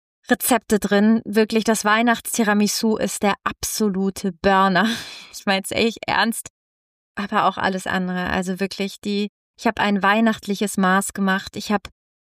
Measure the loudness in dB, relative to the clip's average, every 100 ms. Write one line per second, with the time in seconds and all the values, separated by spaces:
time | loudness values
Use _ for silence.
0 | _ _ -2 -2 2 0 2 0 2 4
1 | 4 2 2 0 2 0 0 0 2 2
2 | 2 0 -2 -2 2 2 2 0 0 0
3 | -2 -2 -2 0 -6 -6 -8 -2 -2 0
4 | -2 -2 -6 -2 2 4 4 4 2 -2
5 | -10 -18 -18 -10 -2 -2 -2 0 0 -2
6 | -2 0 0 -2 -10 _ _ _ _ _
7 | _ -10 -4 0 0 0 -2 -2 -4 -4
8 | -2 -4 -2 -2 -4 -4 -6 -4 -8 -6
9 | -6 -4 -4 _ _ _ -2 0 0 2
10 | 2 4 2 0 -6 -4 -2 0 4 2
11 | 2 -2 0 -2 -4 -12 -4 -4 -4 _
12 | _ _